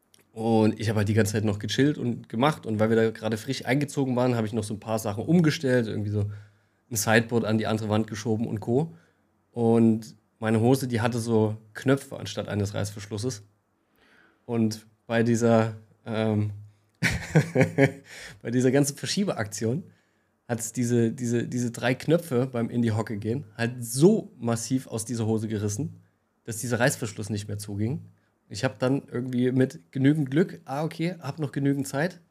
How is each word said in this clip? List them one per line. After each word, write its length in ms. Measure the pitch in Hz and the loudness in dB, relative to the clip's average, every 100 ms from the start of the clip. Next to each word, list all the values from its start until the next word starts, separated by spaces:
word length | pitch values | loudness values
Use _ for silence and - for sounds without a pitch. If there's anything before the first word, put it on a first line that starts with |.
| _ _ _ | _ _ _
Und 460 | 113 113 113 110 110 | -4 2 6 4 2
ich 100 | 110 | 0
habe 80 | 107 | 0
halt 100 | 101 | 2
die 40 | 107 | 4
ganze 180 | 101 | 2
Zeit 120 | 113 104 | 2 0
noch 140 | 101 | -2
gechillt 380 | 107 - 143 143 | -4 2 2 2
und 320 | 120 117 - | -4 -4 -6
gemacht. 360 | 113 143 151 110 | 0 2 0 -4
Und 140 | 107 | 0
weil 100 | 110 | 2
wir 60 | 113 | 4
da 140 | 113 | 2
gerade 280 | 110 110 113 | 0 -4 -4
frisch 280 | - 127 - | -4 -8 0
eingezogen 500 | 135 143 - 135 120 | 0 0 -2 -2 2
waren, 200 | 127 120 | 2 2
habe 100 | 107 | 0
ich 60 | |
noch 100 | 113 | -2
so 100 | 104 | -4
ein 60 | 107 | -6
paar 200 | 113 110 | -4 -4
Sachen 240 | 110 101 120 | -2 -6 2
umgestellt, 640 | 175 156 - 131 127 110 | 4 4 2 2 2 2
irgendwie 240 | 104 104 | -4 -2
so 140 | 104 101 104 - _ _ _ - | -2 -2 -6 -16 _ _ _ -10
ein 40 | 113 | -4
Sideboard 480 | - 110 117 117 104 | 4 4 4 0 0
an 120 | 110 | 0
die 100 | 101 | 0
andere 220 | 107 107 | -2 0
Wand 180 | 107 107 | 0 -2
geschoben 400 | 110 117 110 110 | -6 -4 -2 -2
und 120 | 110 | -4
Co. 340 | 104 123 165 - _ _ _ _ _ | 0 0 0 -6 _ _ _ _ _
Und 640 | 120 117 117 113 110 - - _ - | -2 4 6 6 4 -2 -20 _ -6
meine 200 | 110 110 | 0 4
Hose, 260 | 117 135 131 | 4 4 2
die 140 | 117 | -2
hatte 180 | 117 120 | -2 -2
so 380 | 113 110 107 110 - | 0 2 2 -2 -10
Knöpfe 440 | - 127 135 - 101 | -6 0 0 0 -12
anstatt 280 | 104 - 101 | -10 -8 -6
eines 260 | 104 101 | -2 -2
Reißverschlusses. 680 | 104 101 - 104 107 123 104 - _ _ _ _ _ _ _ _ _ - | -2 -6 -6 -10 -6 -6 -8 -14 _ _ _ _ _ _ _ _ _ -6
Und 400 | 117 110 107 - _ - | 0 0 -2 -14 _ -2
bei 160 | 117 | 2
dieser, 500 | 117 113 117 113 110 107 - _ - | 4 4 6 6 4 -2 -18 _ -8
ähm, 460 | 110 110 107 104 104 - _ _ - | -2 0 0 0 -6 -16 _ _ -6
<laughs> 1400 | - - - 160 - 127 135 - 135 - - - - - | -4 -4 0 2 2 2 2 4 2 2 -18 -18 -18 -12
bei 100 | 120 | -4
dieser 200 | 123 127 | 2 4
ganzen 260 | 135 139 139 | 4 2 -2
Verschiebeaktion 880 | 131 - 196 - 104 - 113 139 - _ _ _ _ _ - | -6 -2 -2 -2 -6 -4 -2 -2 -6 _ _ _ _ _ -8
hat's 240 | 117 - | -6 -6
diese, 400 | - 120 120 113 | -4 0 2 2
diese, 360 | 113 120 120 113 | 0 -2 -2 -2
diese 240 | 123 120 | -4 -4
drei 220 | 117 120 | -2 -2
Knöpfe 540 | 127 - 165 165 120 135 | -2 2 0 2 -2 0
beim 220 | 123 117 | -2 -2
in 120 | 120 | 0
die 100 | 117 | 0
Hocke 240 | 107 107 104 | 0 -2 -4
gehen 260 | 107 127 - - | -4 -4 -6 -6
halt 260 | 117 127 | -4 -4
so 480 | 117 131 170 214 - - | -8 6 6 6 -2 -8
massiv 480 | 120 113 - 131 - | -4 -2 -2 -4 -4
aus 180 | 113 104 | -8 -6
dieser 200 | 117 107 | -4 0
Hose 220 | 110 107 | 0 -2
gerissen, 500 | 107 104 101 - - _ _ _ _ - | -4 -4 -4 -8 -10 _ _ _ _ -12
dass 120 | 110 | -8
dieser 220 | 123 120 | -4 2
Reißverschluss 500 | 151 - 117 - 104 | 2 0 -8 -8 -6
nicht 180 | 104 101 | -6 -6
mehr 100 | 104 | -10
zuging. 440 | 104 101 110 156 - _ _ _ _ | -8 -4 -4 -4 -10 _ _ _ _
Ich 140 | 107 | -4
hab 160 | 127 - | -4 -2
dann 240 | 127 135 - | 0 0 -4
irgendwie 400 | 127 131 123 127 | -8 -4 0 0
mit 400 | 127 127 - _ | 4 2 0 _
genügend 400 | 135 131 156 131 | 2 4 4 2
Glück, 300 | 139 196 - | 0 0 -2
ah, 200 | - 135 156 | -10 -6 -6
okay, 300 | - 165 180 | -4 -6 -6
hab 200 | 131 143 | -10 -6
noch 120 | 143 | -6
genügend 340 | - 139 139 131 | -2 0 0 -2
Zeit, 340 | 139 175 - _ | -2 -4 -4 _